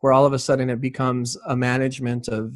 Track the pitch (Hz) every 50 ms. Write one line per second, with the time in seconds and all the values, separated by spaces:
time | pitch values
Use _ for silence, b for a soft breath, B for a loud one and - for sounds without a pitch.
0 | - 135 131 131 143 143 135 131 - - 143 131 127 127 123 117 135 131 127 -
1 | 131 127 123 123 123 123 127 - - 185 131 123 123 123 123 131 131 131 131 -
2 | 131 120 120 120 120 - 113 107 110 113 131